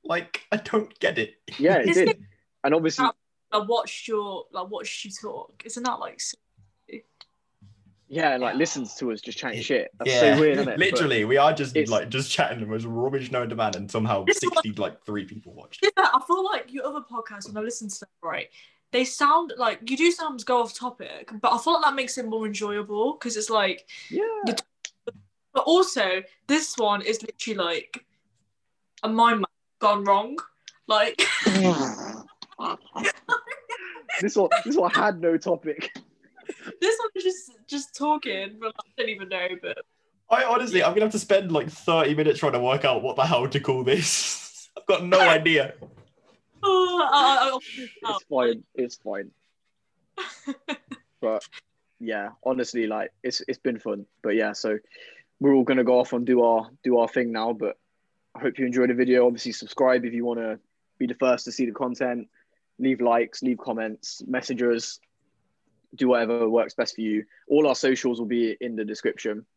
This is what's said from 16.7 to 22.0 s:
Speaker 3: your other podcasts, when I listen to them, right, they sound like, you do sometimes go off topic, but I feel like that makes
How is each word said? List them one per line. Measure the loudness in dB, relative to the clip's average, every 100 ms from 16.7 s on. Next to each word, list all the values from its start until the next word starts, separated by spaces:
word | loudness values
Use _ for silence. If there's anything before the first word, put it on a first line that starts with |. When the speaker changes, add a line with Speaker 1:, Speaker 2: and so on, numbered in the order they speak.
Speaker 3:
your | -8 -8
other | -8
podcasts, | -10 -12 -10 -16 -12
when | -8
I | -8
listen | -8 -12
to | -14
them, | -16 _
right, | -8 -8 -10 -18 -20 _ _
they | -2 -2
sound | 0 4 4 2 -2
like, | -2 -2 -6
you | 2
do | 2
sometimes | 2 -6 -8
go | 0 0
off | 0
topic, | -6 -12 -10 -14 -14 -14 -2
but | 0
I | 2
feel | 2
like | 2
that | 2
makes | 0